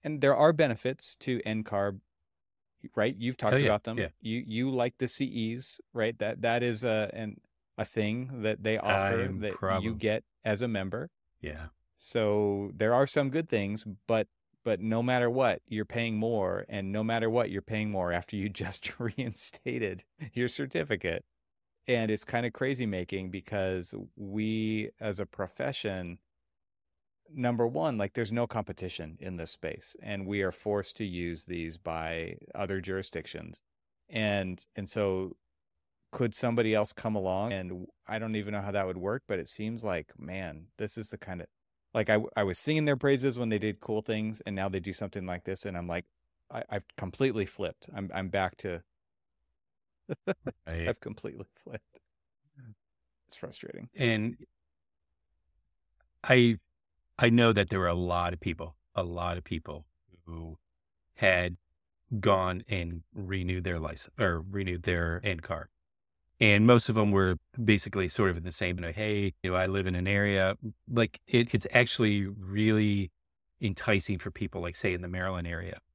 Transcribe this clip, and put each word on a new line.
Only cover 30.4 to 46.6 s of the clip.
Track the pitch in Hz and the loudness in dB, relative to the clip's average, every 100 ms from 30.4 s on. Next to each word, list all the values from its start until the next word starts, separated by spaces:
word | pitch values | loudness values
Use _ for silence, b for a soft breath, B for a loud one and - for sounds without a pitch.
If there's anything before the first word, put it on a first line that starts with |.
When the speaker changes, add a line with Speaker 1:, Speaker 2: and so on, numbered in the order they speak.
Speaker 1:
are | 95 | -2
forced | - 107 104 95 - | -2 -2 -2 -2 -6
to | 104 | -6
use | 87 87 82 - | -4 -6 -6 -8
these | 90 80 85 | -8 -8 -8
by | 82 82 80 82 82 - - - | -6 -4 -4 -4 -6 -10 -14 -8
other | 95 98 | -4 -4
jurisdictions. | 92 95 92 82 - 80 80 - _ _ _ _ _ | -4 -6 -4 -8 -10 -12 -14 -16 _ _ _ _ _
And, | 113 107 101 92 90 - - | -2 0 0 -2 -6 -10 -10
and | 98 | -6
so | 107 101 92 95 - _ _ _ _ _ _ _ | 0 0 0 -4 -10 _ _ _ _ _ _ _
could | - 120 - | -2 -2 0
somebody | 123 117 110 110 | 0 2 4 4
else | 104 | 2
come | - 117 107 | -2 -2 -2
along? | 92 95 110 | 0 0 -2
And | 98 92 | -4 -6
w-, | 90 92 _ - | -8 -12 _ -8
I | 110 | -6
don't | 110 107 | -2 -2
even | 104 | -2
know | 104 | -4
how | 101 | -2
that | 98 95 | -2 -2
would | 90 | -2
work, | 95 123 - | -2 -4 -2
but | 98 | -4
it | 76 | -2
seems | - 107 117 | -6 -6 -4
like, | 110 87 73 - | -2 -4 -4 -14
man, | 76 95 90 76 85 - | -10 -8 -8 -10 -16 -8
this | 107 - | -6 -6
is | 104 | -8
the | 110 | -10
kinda, | - 90 - _ _ _ _ | -10 -10 -10 _ _ _ _
like, | 113 107 | 0 6
I | 107 | 4
w-, | - - | 4 0
I | |
was | 98 90 | 0 0
singing | - 156 151 | 0 2 2
their | 131 | 4
praises | 143 139 135 120 | 4 4 2 0
when | 117 | 0
they | 107 | 0
did | 107 101 | 0 -4
cool | - 110 | -4 -4
things, | 107 107 107 107 | 0 -2 -2 -6
and | - 98 | -6 -4
now | 98 | -2
they | 95 | -2
do | 92 | -4
something | 92 101 104 92 | -6 -6 -6 -6
like | 87 - | -6 -6
this, | 95 101 | -6 -6
and | 90 | -6
I'm | 87 | -4
like, | 87 - _ _ _ _ | -4 -6 _ _ _ _
I, | - | -12